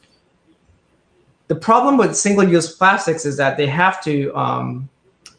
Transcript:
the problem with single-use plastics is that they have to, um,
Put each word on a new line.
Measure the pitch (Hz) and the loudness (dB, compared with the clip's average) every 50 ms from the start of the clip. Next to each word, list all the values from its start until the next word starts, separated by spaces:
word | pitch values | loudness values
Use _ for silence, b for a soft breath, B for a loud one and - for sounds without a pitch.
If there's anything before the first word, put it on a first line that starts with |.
| _ _ _ _ _ _ _ _ _ 330 _ _ _ _ _ _ _ _ _ _ _ _ _ _ _ _ _ _ _ | _ _ _ _ _ _ _ _ _ _ _ _ _ _ _ _ _ _ _ _ _ _ _ _ _ _ _ _ _
the | - 160 | -8 -6
problem | - - 226 226 247 262 277 277 | -2 2 2 2 4 4 4 4
with | 247 202 160 - | 4 2 2 0
single-use | - - 202 202 202 196 180 170 165 160 - - | -2 0 0 2 4 4 4 4 2 0 -2 -2
plastics | - 185 190 196 196 - 165 156 - - | 2 2 2 2 2 0 -4 -4 -2 -4
is | 143 135 | -6 -4
that | 143 139 135 135 | -2 -2 -2 0
they | 151 143 | 0 -2
have | 139 139 175 180 170 - - - | -2 0 0 0 0 -2 -2 -4
to, | 156 147 143 139 139 - | -4 -2 -2 -2 -4 -4
um, | 139 127 123 127 127 127 127 123 127 135 - _ _ _ _ _ _ _ - - | -4 -4 -4 -4 -6 -6 -8 -8 -10 -12 -14 _ _ _ _ _ _ _ -20 -20